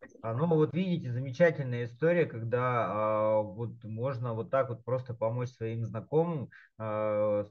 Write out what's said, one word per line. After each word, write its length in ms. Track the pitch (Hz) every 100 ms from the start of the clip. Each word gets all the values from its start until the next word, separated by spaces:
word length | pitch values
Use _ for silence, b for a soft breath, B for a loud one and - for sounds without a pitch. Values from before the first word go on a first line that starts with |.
| - -
А, 100 | 113
ну, 140 | 117 170
вот 260 | 160 151
видите, 380 | 165 190 170 131
замечательная 720 | 120 135 123 170 156 131 120 120
история, 400 | - 160 175 156
когда, 640 | 117 113 123 127 120 95
а, 520 | 104 107 107 107 107
вот 420 | 104 95 117 117
можно 500 | 104 110 127 127 120
вот 160 | 113 92
так 200 | 135 123
вот 140 | 117 -
просто 280 | 127 127
помочь 360 | 117 113 120 123
своим 360 | - 113 117 113
знакомым, 640 | 110 104 151 170 160 117 b b -
а, 680 | 110 107 107 107 107 104 101